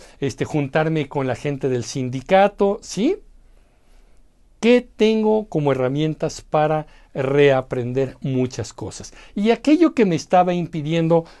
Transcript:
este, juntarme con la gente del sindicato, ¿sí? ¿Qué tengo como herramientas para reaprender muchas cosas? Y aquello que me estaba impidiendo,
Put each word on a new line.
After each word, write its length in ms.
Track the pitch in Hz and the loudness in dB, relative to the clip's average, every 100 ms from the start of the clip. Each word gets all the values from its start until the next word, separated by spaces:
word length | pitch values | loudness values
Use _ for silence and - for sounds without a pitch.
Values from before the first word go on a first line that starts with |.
| - _ | -12 _
este, 240 | 139 - - | -8 -6 -4
juntarme 640 | 156 139 160 156 160 139 | -4 -2 -2 0 -2 -4
con 180 | 147 131 | -4 -4
la 80 | 123 | -4
gente 320 | 147 139 135 | -6 -4 -4
del 160 | 127 | -4
sindicato, 960 | 117 139 127 131 - 190 196 - 202 208 | -6 -8 -6 -8 2 4 4 2 -2 -2
¿sí? 360 | - - 254 415 - - _ _ _ _ _ _ _ - _ _ _ _ | -6 -4 -2 -2 -8 -20 _ _ _ _ _ _ _ -20 _ _ _ _
¿Qué 260 | 226 247 247 - | 4 4 2 -2
tengo 540 | 214 220 214 214 214 | 0 2 0 0 -2
como 240 | 160 143 | -2 0
herramientas 680 | 131 127 139 156 151 156 - | 0 0 -2 -2 -4 -6 -8
para 460 | - 156 151 156 151 - _ | -4 0 0 -2 -6 -16 _
reaprender 1000 | - 131 143 143 131 131 131 120 127 131 - | -6 0 4 4 4 0 -6 -4 -4 -4 -6
muchas 500 | 139 127 127 - 110 | -4 -2 -2 -6 -12
cosas? 420 | - 104 - - - - - | -12 -12 -12 -18 -20 -12 -2
Y 140 | 208 | 0
aquello 440 | 233 277 311 320 | 0 2 4 4
que 120 | - 208 | 4 2
me 100 | 160 | 0
estaba 380 | - 180 180 | 2 2 4
impidiendo, 720 | 180 165 165 147 165 165 165 165 - | 0 -4 -6 -4 0 2 2 0 -12